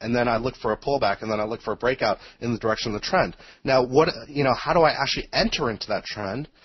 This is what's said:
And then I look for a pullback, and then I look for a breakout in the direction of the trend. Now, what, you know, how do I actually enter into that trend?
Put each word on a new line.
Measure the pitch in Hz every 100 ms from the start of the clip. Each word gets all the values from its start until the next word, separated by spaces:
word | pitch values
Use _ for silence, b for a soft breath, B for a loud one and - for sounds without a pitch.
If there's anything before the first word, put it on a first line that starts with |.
And | 113 120
then | 120
I | 113
look | 127 -
for | 113
a | 110
pullback, | - 139 107 98
and | 110
then | 107
I |
look | 107 113
for | -
a | 104
breakout | 120 131 113 98 B B
in | 120
the | 113
direction | 113 107 120
of | 104
the | -
trend. | 185 107 - B B
Now, | - 131 127
what, | 131 165 - -
you | 143
know, | 135
how | 120 -
do | 165
I | 156
actually | 127 135 - -
enter | 131 220 - 131
into | 104 -
that | 98
trend? | - - 101 113 151 b